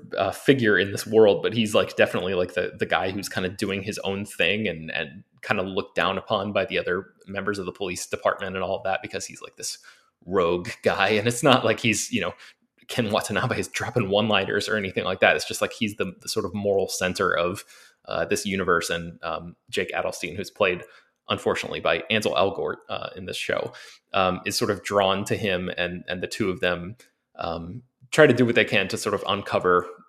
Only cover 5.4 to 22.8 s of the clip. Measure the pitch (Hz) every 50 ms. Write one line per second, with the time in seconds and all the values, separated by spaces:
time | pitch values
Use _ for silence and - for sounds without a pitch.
5.4 | - - 110 101 92 98 92 98 - - - - 85 92 95 92 - - 113 101
6.4 | 98 104 98 98 92 90 92 87 87 92 90 95 95 - _ _ _ 95 98 98
7.4 | 95 104 101 98 90 92 - - 101 92 90 - - - - - - 101 - -
8.4 | 98 95 92 95 92 90 95 85 - 95 95 - - 104 - 95 - - 90 -
9.4 | - - - - - - - - - - - _ _ _ _ _ _ 85 92 98
10.4 | 85 85 90 90 87 - - - - 110 82 98 98 101 110 104 101 120 120 -
11.4 | 156 143 123 123 - 110 110 - - 113 104 - - - 123 104 85 87 - -
12.4 | - - - _ _ _ _ _ _ - - - 113 101 107 98 - - 107 92
13.4 | - 120 104 101 92 - - - - - - - 98 95 98 104 110 110 104 95
14.4 | 98 - - 101 - 104 107 107 98 95 - - 95 90 95 - 110 95 78 78
15.4 | - - - - 107 - - - 113 104 101 - 98 95 90 - - - - 110
16.4 | 98 92 101 104 101 101 98 98 92 - - - 95 92 90 - 98 87 - 82
17.4 | 87 90 92 - - - - - - - _ _ _ - - - 87 - 104 -
18.4 | - 98 95 95 90 92 87 82 - - 85 85 85 85 - - 82 82 80 78
19.4 | 82 87 87 _ _ - - 101 92 - - 87 90 92 - - 92 85 82 101
20.4 | 92 - - - 104 92 90 85 - - - - _ _ _ _ _ - - -
21.4 | - 110 92 - - - - 78 78 80 82 - - - 110 107 - 101 - -
22.4 | 92 98 - - 78 85 - -